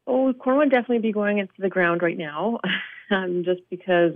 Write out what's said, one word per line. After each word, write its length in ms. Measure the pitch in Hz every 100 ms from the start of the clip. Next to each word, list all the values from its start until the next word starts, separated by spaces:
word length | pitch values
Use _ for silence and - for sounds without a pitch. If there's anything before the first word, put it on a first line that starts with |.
| -
Oh, 260 | 254 262
corn 240 | 254 254 269
would 120 | 294
definitely 300 | 254 226 240
be 100 | 220
going 280 | 208 208 208
into 160 | 190 -
the 100 | 190
ground 320 | 185 175 170
right 160 | 170 180
now, 440 | 151 151 202 233 190 185
<laughs> 260 | - - -
um, 320 | 196 180 180
just 180 | 175 180 -
because 420 | 180 - 175 170